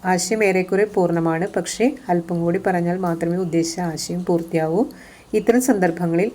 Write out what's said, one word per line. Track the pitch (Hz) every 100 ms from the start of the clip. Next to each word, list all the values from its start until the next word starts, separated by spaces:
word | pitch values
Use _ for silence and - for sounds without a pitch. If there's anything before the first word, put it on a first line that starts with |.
| 185
ആശയം | 185 - 220 208
ഏറെക്കുറെ | 185 185 196 208 202
പൂർണ്ണമാണ്, | 175 170 165 165 180 -
പക്ഷേ | 170 - 240 294 -
അല്പം | 175 170 175
കൂടി | 170 185 190
പറഞ്ഞാൽ | 180 170 180 185
മാത്രമേ | 165 165 175 185
ഉദ്ദേശിച്ച | 165 165 - 175
ആശയം | 156 - 175 175
പൂർത്തിയാവൂ. | 170 170 165 160 175 262 - - - - 214
ഇത്തരം | 208 233 254
സന്ദർഭങ്ങളിൽ | 214 180 170 175 165 214